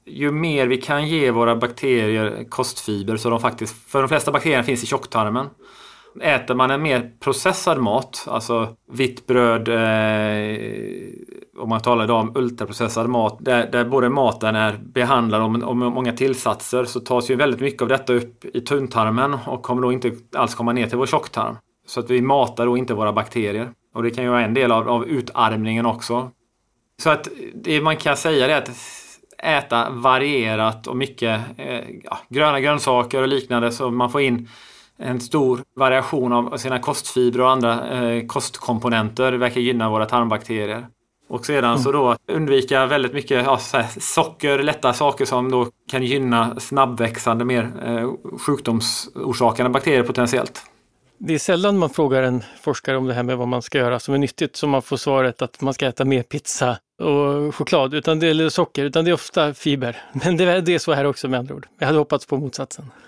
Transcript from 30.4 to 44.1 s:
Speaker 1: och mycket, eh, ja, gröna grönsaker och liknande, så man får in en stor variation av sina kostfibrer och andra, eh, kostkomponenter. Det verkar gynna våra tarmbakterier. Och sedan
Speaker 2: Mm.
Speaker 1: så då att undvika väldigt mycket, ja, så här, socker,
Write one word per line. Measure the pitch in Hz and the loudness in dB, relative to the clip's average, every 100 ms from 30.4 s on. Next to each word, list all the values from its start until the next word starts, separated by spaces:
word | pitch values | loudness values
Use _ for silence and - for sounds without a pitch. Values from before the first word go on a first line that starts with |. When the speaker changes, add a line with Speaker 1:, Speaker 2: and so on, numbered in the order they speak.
| 110 110 110 113 120 | 0 0 0 -2 -6
Speaker 1:
och | 123 | -6
mycket, | 135 - 117 110 113 - | -6 -4 -2 -2 -4 -12
eh, | 135 123 - - | -10 -10 -10 -16
ja, | - - - | -10 -10 -6
gröna | 123 151 139 | 0 2 2
grönsaker | 135 147 139 123 120 135 | 2 0 2 2 2 0
och | 135 | 0
liknande, | 139 127 120 120 | 0 0 0 0
så | 117 131 | 0 -2
man | 120 120 | 0 0
får | 143 | 2
in | 139 120 117 - - - - - | 2 0 -4 -18 -20 -20 -20 -10
en | 127 127 | -6 -6
stor | 120 156 131 123 135 - | -2 2 2 0 -4 0
variation | 131 131 - 151 123 | 4 4 2 -2 2
av | 120 123 131 | 2 0 -4
sina | 135 127 | -4 -4
kostfibrer | 135 135 - 127 123 120 | -2 -4 -2 0 2 4
och | 127 | 4
andra, | 131 117 117 123 | 4 2 0 -2
eh, | 127 120 117 117 | -2 0 -2 -4
kostkomponenter. | 131 - - - 113 120 117 107 113 131 | -6 -6 -6 -4 -2 0 0 0 0 0
Det | 123 | 2
verkar | 123 120 | 0 0
gynna | 120 120 113 | 0 0 0
våra | 110 107 | 0 2
tarmbakterier. | 120 117 107 - 110 104 110 120 _ _ _ - | 2 2 -2 -2 -4 -4 -6 -10 _ _ _ -12
Och | 120 - | -8 -2
sedan | 143 120 | 2 2
Speaker 2:
Mm. | 143 | 2
Speaker 1:
så | 131 | 2
då | 143 127 | 2 2
att | 117 - | 2 -2
undvika | 160 151 135 131 135 131 | -2 2 2 4 2 2
väldigt | 147 123 | 2 0
mycket, | 107 - 131 139 | -4 0 0 2
ja, | 127 | 0
så | - 135 | 0 -2
här, | 113 - | -2 -4
socker, | - | -2